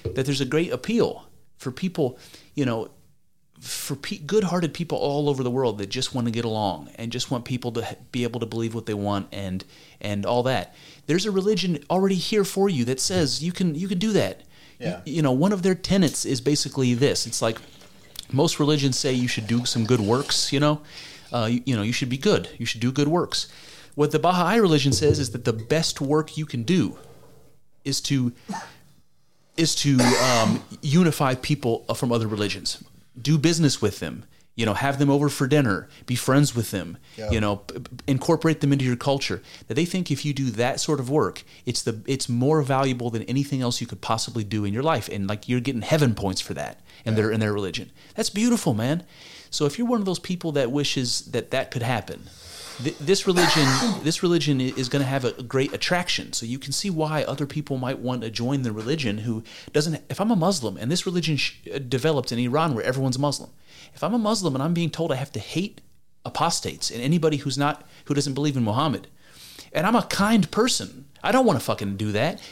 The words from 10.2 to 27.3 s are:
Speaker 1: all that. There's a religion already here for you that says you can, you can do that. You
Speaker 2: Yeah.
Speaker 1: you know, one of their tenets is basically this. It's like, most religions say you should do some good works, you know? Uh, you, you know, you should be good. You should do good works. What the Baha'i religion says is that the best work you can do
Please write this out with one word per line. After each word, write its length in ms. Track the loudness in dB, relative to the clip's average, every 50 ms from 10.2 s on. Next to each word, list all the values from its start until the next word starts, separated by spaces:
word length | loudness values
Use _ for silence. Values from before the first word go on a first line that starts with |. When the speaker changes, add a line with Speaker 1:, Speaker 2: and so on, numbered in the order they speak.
| 0
Speaker 1:
all 180 | 2 2 2 2
that. 300 | 2 0 0 -2 -6 -12 -20 -20 -20 -20 -12 -2
There's 200 | 0 0 0 0
a 40 | 0
religion 480 | 0 0 2 2 0 2 0 0 -2 -2 -2 -2
already 240 | 0 2 2 2 2
here 300 | 0 0 0 2 2 2
for 260 | 2 2 2 2 2
you 160 | 2 2 0
that 140 | 0 0 -2
says 420 | -2 0 2 2 2 2 0 -2 -4
you 80 | -4
can, 220 | -2 0 0 0 0
you 120 | -2 -2 -2
can 100 | -2 0
do 140 | 0 2
that. 280 | 4 2 2 2 -2 -8 -16 -20 -20 -20 -20 -20 -16 -8
You 80 | -6
Speaker 2:
Yeah. 140 | -6 -6 -6 -8
Speaker 1:
you 160 | -4 0 2
know, 120 | 4 4
one 200 | 4 4 4 2
of 100 | 2 2
their 120 | 2 2 2
tenets 500 | 0 0 2 4 4 4 4 2 0 -2
is 160 | -2 -2 0
basically 540 | 0 0 2 2 0 -2 -2 2 2 2 4
this. 320 | 4 4 2 2 0 -2
It's 160 | -4 -2 0
like, 160 | 0 0 -2 -4 -10 -18 -20 -20 -20 -20 -20 -20 -20 -16 -16 -16 -8 -2
most 260 | 0 2 2 2 2 2
religions 400 | 2 2 2 2 2 2 0 0
say 140 | 0 0
you 160 | 0 0 0 0
should 180 | -2 -4 -2
do 200 | 0 0 0 0
some 180 | 0 0 0 2
good 160 | 4 2 4
works, 520 | 4 4 2 2 2 0 0 0 0 0 2
you 60 | 2
know? 200 | 4 2 2 0 -4 -12 -18 -18 -18 -18 -18 -20 -12 -4
Uh, 180 | -2 -2 0 0
you, 120 | 0 0 0
you 100 | 0 0
know, 60 | 0
you 100 | 0 0
should 160 | -2 -2 -2 -4
be 80 | -4
good. 320 | 0 2 2 2 2 0 -4 -8
You 80 | -6 -6
should 160 | -6 -4 -2
do 100 | -2 0
good 160 | 2 2 2 2
works. 400 | 2 0 0 -2 -4 -6 -6 -8 -12 -18 -20 -20 -20 -20 -20 -10 0
What 180 | 0 2 2
the 60 | 2 2
Baha'i 360 | 4 4 4 4 2 4 4 4
religion 340 | 6 6 6 4 4 4
says 260 | 2 4 4 4 4 4
is 120 | 0 -4
that 120 | -4 -2 -2
the 80 | -2
best 480 | -2 -2 -2 0 0 2 2 0 -2 -2
work 380 | 0 2 2 2 0 -2 -6 -8
you 80 | -6
can 160 | -6 -6 -4
do 340 | 0 2 2 2 2 0 -2 -8 -16 -20 -20 -20 -20 -20